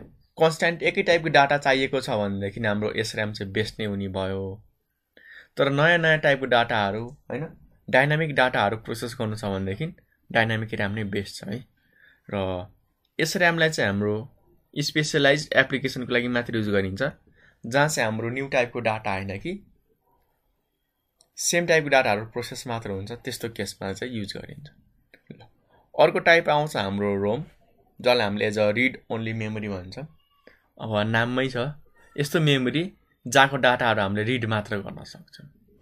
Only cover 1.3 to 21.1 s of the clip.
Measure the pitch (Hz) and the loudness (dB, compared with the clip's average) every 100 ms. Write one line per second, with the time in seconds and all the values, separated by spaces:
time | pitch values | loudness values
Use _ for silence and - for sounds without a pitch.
1.3 | 147 139 143 139 135 135 135 143 110 101 | 4 4 4 2 2 2 -2 -2 -2 -2
2.3 | 98 101 117 110 104 104 104 110 110 107 | -2 -6 -2 -2 0 -2 -2 -4 -4 -4
3.3 | 107 101 101 104 - 107 98 98 95 95 | -6 -6 -4 -4 -4 -6 -4 -4 -4 -4
4.3 | 95 95 98 - _ _ _ _ _ - | -4 -6 -10 -18 _ _ _ _ _ -20
5.3 | - - - 139 139 160 175 160 156 151 | -20 -14 0 2 4 4 4 4 4 2
6.3 | 135 127 120 117 113 101 107 120 - - | 2 4 2 4 2 0 -2 -8 -14 -10
7.3 | 127 165 - - _ - 127 143 151 160 | -8 -8 -14 -20 _ 2 4 4 2 0
8.3 | 131 127 127 101 110 - 117 120 - 110 | 2 2 4 0 0 -8 -8 -8 -4 -6
9.3 | 107 104 95 95 98 160 - _ _ _ | -4 -4 -2 -4 -4 -8 -10 _ _ _
10.3 | 120 113 110 110 107 101 107 104 104 98 | 0 0 0 -4 -4 -4 -2 -4 -4 -6
11.3 | - - 151 - _ _ _ - _ - | -12 -10 -10 -12 _ _ _ -20 _ -8
12.3 | 101 95 90 92 _ _ _ _ - 160 | -4 -4 -4 -8 _ _ _ _ -4 -2
13.3 | 196 175 165 160 156 110 101 104 107 127 | 2 2 4 0 2 0 2 0 -2 -6
14.3 | _ _ _ _ - 143 156 151 151 139 | _ _ _ _ -6 -2 -2 0 2 4
15.3 | 147 147 127 131 131 139 127 123 123 123 | 2 2 2 2 0 -4 -6 -2 -2 0
16.3 | 123 120 117 104 98 95 98 139 - _ | -2 -2 -2 0 0 0 -4 -6 -6 _
17.3 | _ _ _ 117 135 151 143 110 110 117 | _ _ _ -2 2 2 2 0 0 -4
18.3 | 131 139 139 120 123 113 107 107 95 98 | -6 -2 0 0 -2 -2 -2 -4 -4 -6
19.3 | 98 165 202 - _ _ _ _ _ _ | -8 -8 -10 -12 _ _ _ _ _ _
20.3 | _ _ _ _ _ _ _ _ | _ _ _ _ _ _ _ _